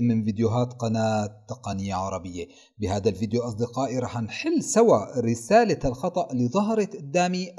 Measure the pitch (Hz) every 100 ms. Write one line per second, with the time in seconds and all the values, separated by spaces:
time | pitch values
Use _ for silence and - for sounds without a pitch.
0 | 120 113 107 104 113 120 123 - 113 110
1 | 110 107 104 - - - 101 98 98 92
2 | 95 90 92 90 82 - _ - 95 101
3 | 107 92 107 120 120 104 120 131 135 127
4 | 123 123 110 - 320 320 - 208 233 117
5 | 95 127 120 117 - 220 220 147 139 120
6 | 180 180 139 127 120 196 208 220 196 135
7 | 143 175 180 185 185